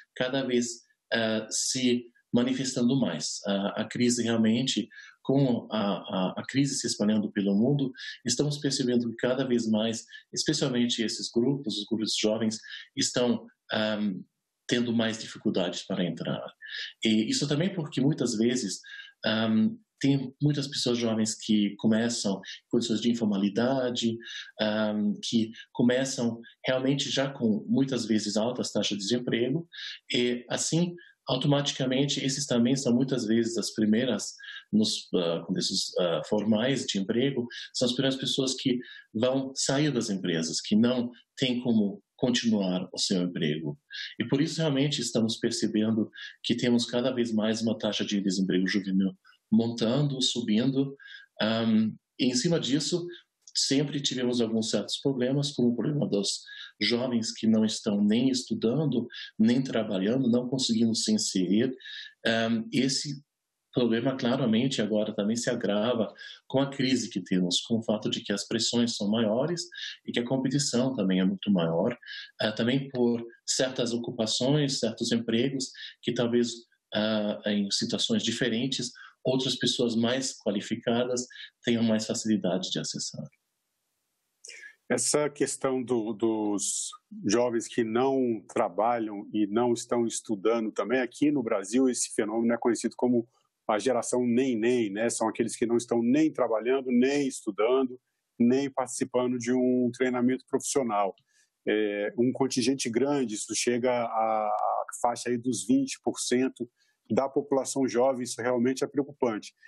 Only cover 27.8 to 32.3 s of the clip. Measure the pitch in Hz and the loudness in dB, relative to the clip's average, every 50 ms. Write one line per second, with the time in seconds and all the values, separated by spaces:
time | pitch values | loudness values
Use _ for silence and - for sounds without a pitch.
27.8 | 135 135 135 113 107 104 110 107 - 107 101 107 110 123 127 - 104 - - 107 | 4 2 2 -2 0 2 2 2 2 2 0 0 0 0 0 -2 -4 -2 -2 -2
28.8 | 101 - 101 101 98 98 120 123 123 123 120 113 120 131 143 170 165 - - - | 0 0 -2 -2 -2 0 0 0 0 0 0 0 2 0 0 -2 -4 -6 -12 -12
29.8 | - - - - _ _ - 120 123 123 123 123 - - 127 120 - - 156 165 | -12 -12 -12 -14 _ _ 0 0 2 0 0 -4 -4 -6 -4 -4 -2 0 2 2
30.8 | 175 175 - - - - _ _ _ - 139 139 139 147 143 143 143 - - - | 2 0 -2 -8 -16 -20 _ _ _ -4 -2 0 2 2 2 2 2 -2 -2 -2
31.8 | 135 127 131 135 143 143 - 139 135 135 | -2 0 2 0 0 0 0 -2 -2 -2